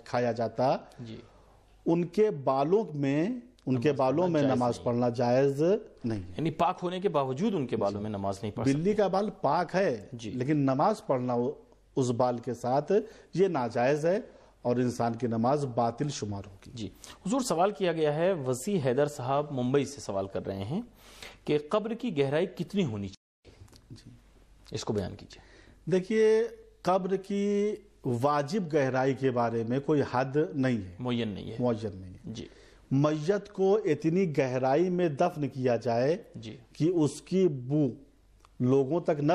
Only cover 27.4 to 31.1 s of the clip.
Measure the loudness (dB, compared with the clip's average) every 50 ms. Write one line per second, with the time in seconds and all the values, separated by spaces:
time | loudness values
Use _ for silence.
27.4 | 0 0 0 0 0 0 -2 -6 -10 -16 _ _ -4 -4 -2 0 2 2 2 2
28.4 | 0 0 -2 -2 -2 0 2 2 2 2 2 0 0 0 0 0 0 0 2 2
29.4 | 0 0 0 -2 -2 -2 -2 -2 0 0 2 2 2 0 0 -2 0 0 0 0
30.4 | 0 0 0 0 0 0 0 -2 -4 -6 -10 -8 -4 -2